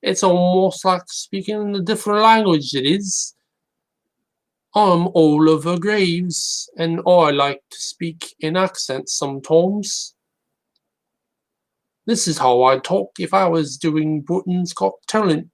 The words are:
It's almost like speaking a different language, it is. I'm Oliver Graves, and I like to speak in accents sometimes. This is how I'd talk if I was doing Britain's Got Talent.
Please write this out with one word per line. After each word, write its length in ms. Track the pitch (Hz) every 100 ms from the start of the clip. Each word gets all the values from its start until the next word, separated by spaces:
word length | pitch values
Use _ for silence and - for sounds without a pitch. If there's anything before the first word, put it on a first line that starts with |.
It's 220 | 180 190
almost 600 | 196 180 180 180 190 185
like 180 | 190 185 -
speaking 680 | - - 196 185 214 208 202
a 40 |
different 420 | 180 214 208 208
language, 520 | 220 226 208 160 135
it 120 | 143 135
is. 480 | 185 202 - - _ _ _ _ _ _ _ _ _ _ _ _ _ _
I'm 340 | - 208 175 180
Oliver 720 | 175 160 151 156 156 151 175
Graves, 920 | 180 214 190 170 180 165 - - - -
and 220 | 165 165 165
I 240 | 180 156
like 320 | 143 143 139 _
to 80 | -
speak 560 | - - 170 165 - -
in 160 | 156 170
accents 560 | 185 185 - 135 -
sometimes. 1000 | - 143 139 131 160 175 208 196 - - _ _ _ _ _ _ _ _ _ _ _ _ _ _ _ _ _ _ _ -
This 200 | 233 -
is 120 | 151
how 240 | 131 123
I'd 180 | 127 135
talk 300 | - 190 196 -
if 140 | 175
I 120 | 190 185
was 300 | 165 147 131
doing 460 | 170 156 156 156
Britain's 500 | 147 175 190 180 175
Got 220 | - 190 - _
Talent. 460 | 220 208 156 165